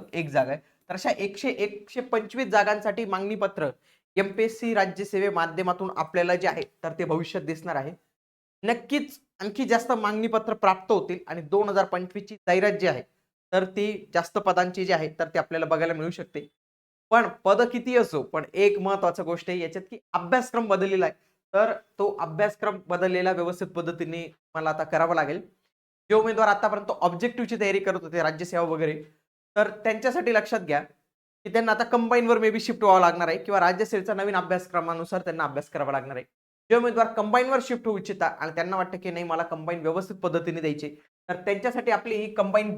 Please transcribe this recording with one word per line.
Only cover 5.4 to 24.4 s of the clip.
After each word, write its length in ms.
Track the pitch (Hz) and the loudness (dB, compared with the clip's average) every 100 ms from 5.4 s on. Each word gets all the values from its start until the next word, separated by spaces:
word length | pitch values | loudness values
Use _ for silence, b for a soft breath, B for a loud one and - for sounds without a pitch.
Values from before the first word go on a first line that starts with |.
| 165 160 180 180 190 - | -2 -2 -2 -2 -4 -4
आपल्याला 380 | 156 180 175 | -2 0 2
जे 140 | 180 180 | 2 0
आहे, 140 | 170 143 _ | -2 -6 _
तर 100 | 160 156 | -10 -6
ते 60 | |
भविष्यात 400 | 139 160 165 185 | -2 -2 -2 -6
दिसणार 320 | 151 160 170 143 | -6 -8 -6 -6
आहे. 160 | 139 180 _ _ _ _ _ _ | -6 -10 _ _ _ _ _ _
नक्कीच 580 | 202 233 - 294 294 - _ - | -2 -2 -2 -4 -4 -12 _ -12
आणखी 260 | 202 208 | -8 -4
जास्त 280 | 220 233 233 | 2 2 2
मागणीपत्र 600 | 226 208 214 226 220 220 | 0 0 -2 0 0 -2
प्राप्त 380 | 220 196 190 - | 0 2 2 2
होतील 260 | 214 - 185 - | 0 0 -6 -8
आणि 160 | 165 | -12
दोन 260 | 151 196 208 | 0 2 4
हजार 160 | 196 | 2
पंचवीस 440 | 185 180 185 208 202 | 2 0 -4 -10 -12
ची 60 | |
जाहिरात 380 | 214 - 180 208 | -6 2 4 4
जी 140 | 175 180 | 2 0
आहे, 160 | 131 - _ _ _ _ | 0 -6 _ _ _ _
तर 120 | 185 | 0
ती 460 | 190 190 208 208 - | 0 0 -2 -4 -4
जास्त 240 | 170 165 208 | -2 -2 0
पदांची 460 | 190 180 180 180 | 2 2 2 0
जी 80 | 185 | 0
आहे, 160 | 165 160 160 | 0 0 -4
तर 100 | 160 | -4
ती 100 | 165 | -2
आपल्याला 280 | 151 165 160 | -2 -2 0
बघायला 280 | 160 165 | 2 0
मिळू 160 | 165 160 | -2 -6
शकते. 380 | 170 160 147 143 _ _ _ _ _ - | -8 -10 -12 -12 _ _ _ _ _ 2
पण 180 | 226 226 - | 4 4 0
पद 180 | 190 202 240 | 4 4 4
किती 240 | 240 254 247 | 0 2 2
असो, 260 | 214 151 | 4 0
पण 220 | - 156 - | -4 -6 -4
एक 240 | 180 202 202 | 2 4 4
महत्वाची 440 | 190 196 185 175 | 0 0 0 0
गोष्ट 280 | 170 170 - | -4 -6 -4
आहे 80 | 180 | -6
याच्यात, 260 | 165 185 190 | -6 -8 -12
की 80 | - _ | -16 _
अभ्यासक्रम 540 | 180 175 254 240 233 226 | -6 0 0 0 -2 0
बदललेला 380 | 190 196 190 | 2 2 2
आहे, 100 | 165 - _ _ _ | 0 -2 _ _ _
तर 180 | 190 220 - - - | 2 2 0 -8 -4
तो 180 | 202 - | -2 -2
अभ्यासक्रम 600 | 165 160 208 - 208 190 - | -6 0 -2 0 -4 -4 -4
बदललेला 460 | 175 185 180 185 | 0 2 2 2
व्यवस्थित 340 | 175 175 180 185 | 0 -2 -4 -6
पद्धतीने 680 | 175 170 165 160 170 170 - | -6 -6 -4 -6 -8 -10 -16